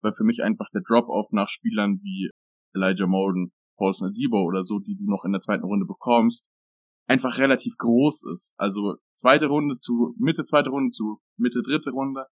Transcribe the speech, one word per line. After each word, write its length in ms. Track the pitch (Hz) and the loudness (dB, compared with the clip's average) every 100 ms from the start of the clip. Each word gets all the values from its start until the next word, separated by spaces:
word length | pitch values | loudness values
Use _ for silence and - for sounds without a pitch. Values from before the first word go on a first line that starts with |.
weil 100 | 107 | -4
für 140 | - 110 | 0 0
mich 180 | 117 | 2
einfach 240 | - - 104 | -2 -2 -4
der 80 | 104 | -8
Drop-Off 500 | 92 117 120 101 104 | 2 2 2 -4 -2
nach 160 | 107 101 | -2 -2
Spielern 520 | - 113 107 101 98 | -4 -4 0 0 -2
wie 260 | 101 95 92 - _ _ _ 98 | -4 -6 -8 -10 _ _ _ -2
Elijah 320 | 95 92 92 | 0 2 2
Molden, 460 | 95 98 92 87 _ _ _ | 2 2 0 -4 _ _ _
Paulson 320 | 98 98 95 | -2 0 -6
Adebo 340 | 104 131 107 | -4 0 2
oder 200 | 87 95 | 2 -2
so, 160 | 92 104 | -2 -6
die 160 | 104 98 | -4 -6
du 140 | 101 | -4
noch 140 | 98 | -2
in 80 | 95 | -2
der 100 | 98 | -4
zweiten 220 | - 101 | -2 -4
Runde 220 | 92 101 92 | 0 -2 -2
bekommst, 640 | 98 - 117 113 117 _ _ _ _ _ _ - | -6 2 4 4 0 _ _ _ _ _ _ 0
einfach 320 | 131 127 120 | 0 0 0
relativ 380 | 135 127 123 - | 2 2 -2 -4
groß 480 | 117 117 147 - - | 2 4 4 0 -8
ist. 200 | - - - | -10 -12 -4
Also 400 | 104 98 101 - _ - | -4 -2 -4 -4 _ 0
zweite 320 | 127 147 147 | 6 6 4
Runde 300 | 147 147 127 | 0 0 -4
zu 380 | - 120 120 120 | -4 0 0 2
Mitte, 240 | 135 165 | 0 0
zweite 260 | 147 147 131 | 2 0 2
Runde 220 | 139 131 | -2 -2
zu 300 | 120 107 107 _ - | -2 -6 -8 _ -2
Mitte, 240 | 120 120 | -2 0
dritte 280 | 117 151 147 | -2 -2 -2
Runde 340 | 127 135 135 131 | -6 -6 -6 -12